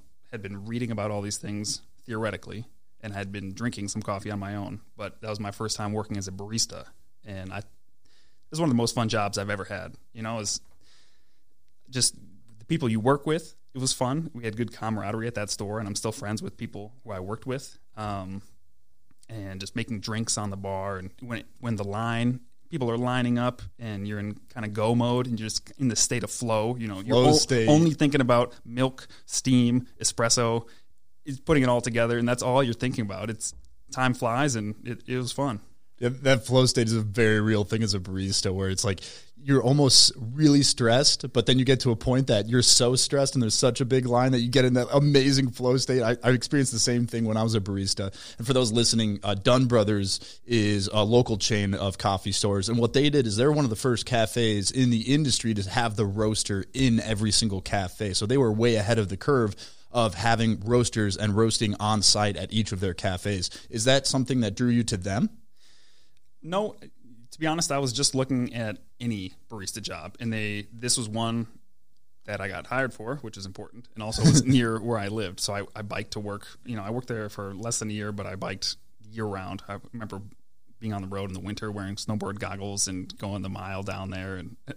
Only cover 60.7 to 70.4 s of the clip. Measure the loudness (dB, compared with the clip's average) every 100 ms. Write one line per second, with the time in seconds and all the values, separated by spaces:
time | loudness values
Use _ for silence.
60.7 | 4 4 2 0 0 0 4 4 4 0
61.7 | 2 2 4 4 4 2 0 -2 -2 -2
62.7 | -2 -2 -2 -2 -2 -2 -2 -4 -8 -10
63.7 | -2 4 4 4 0 2 2 0 2 2
64.7 | 2 2 -2 -2 0 -2 -4 -20 -20 -20
65.7 | -20 -20 -20 -18 -18 -18 -16 -4 -2 -2
66.7 | -6 -16 -18 -18 -18 -16 -2 0 2 2
67.7 | 2 0 2 2 2 0 0 0 -4 -6
68.7 | -6 -12 -8 -4 -4 -6 -12 -14 -10 -8
69.7 | -8 -8 -8 -10 -8 -4 -2